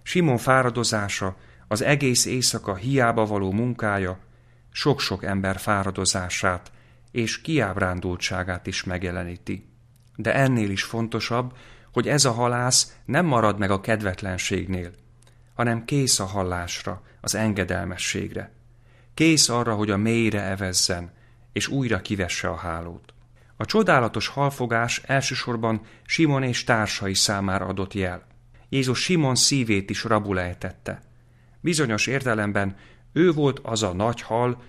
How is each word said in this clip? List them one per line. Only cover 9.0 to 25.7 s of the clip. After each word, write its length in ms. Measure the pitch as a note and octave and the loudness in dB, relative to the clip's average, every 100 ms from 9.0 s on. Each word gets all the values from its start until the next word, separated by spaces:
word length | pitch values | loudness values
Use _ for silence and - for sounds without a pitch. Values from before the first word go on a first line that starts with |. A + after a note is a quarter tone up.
| F#2 F2+ F2 F2 - G2 - - - - - - | -4 -6 -8 -10 -8 -10 -10 -20 -20 -20 -20 -6
De 180 | G#2+ | 0
ennél 360 | C3+ C3 B2 G2+ | 2 4 2 0
is 120 | G2 | -2
fontosabb, 720 | - A2+ A2+ A2+ - A#2+ B2 - - - - | -4 -4 -2 -2 -2 -2 -2 -10 -20 -20 -4
hogy 160 | - G3+ | -2 2
ez 160 | D3 | 4
a 80 | C3+ | 2
halász 640 | A2+ B2 A#2+ B2 - - - | 2 0 2 2 2 0 -8
nem 220 | - C#3 F3 | -2 0 4
marad 320 | A#2+ G#2+ G2+ | 4 4 2
meg 120 | F#2+ | 0
a 100 | G2 | 0
kedvetlenségnél, 1080 | A#2+ G#2+ G#2 F2+ G2+ F2+ - F#2+ F2 F#2 F2 - - - - - - | 0 0 0 -4 -6 -4 -2 -2 -2 -4 -6 -14 -20 -20 -20 -20 -18
hanem 300 | - A#2+ A#2 | -2 0 0
kész 360 | A#2 C#3+ B2+ - | 0 0 2 0
a 40 | |
hallásra, 800 | F#2+ G2+ F#2 F2+ F2 - G2 F#2+ - - | 0 -2 -2 -2 -6 -8 -8 -10 -14 -10
az 140 | - | -4
engedelmességre. 1200 | G2 A2 G2 F2+ F2+ F2+ F2+ - F#2+ F#2+ G2 G2+ - - - - - - | 0 0 0 -2 -2 -4 -6 -4 -4 -6 -8 -12 -18 -20 -20 -20 -20 -20
Kész 340 | - D#3+ D#3 - | 2 4 6 4
arra, 260 | A#2+ A#2 | 2 0
hogy 160 | G#2 G#2+ | 0 2
a 60 | G2 | 2
mélyre 460 | G#2+ A#2 A2 G2+ | 2 2 2 0
evezzen, 720 | F#2+ F#2+ F#2+ F2+ - F2 F2 - - - - | -4 -4 -2 0 0 -2 -6 -16 -20 -20 -8
és 160 | G#2 - | -6 -2
újra 320 | C#3 B2 G2 | -2 0 -2
kivesse 480 | - G2 F2+ - F2+ | -2 -2 -2 -2 -4
a 80 | E2+ | -4
hálót. 580 | F2 E2 E2+ E2+ - - - - - - | -6 -6 -8 -12 -18 -20 -20 -20 -20 -10
A 80 | |
csodálatos 640 | A2+ G#3+ F3+ C#3+ A2+ A2+ - | 0 2 6 4 4 -2 -4
halfogás 760 | - C#3+ C#3 A#2+ A2+ A#2 - - | -2 -2 0 -2 0 0 -4 0
elsősorban 720 | C3+ - B2+ - A#2 A2+ | 0 0 -4 -4 -2 0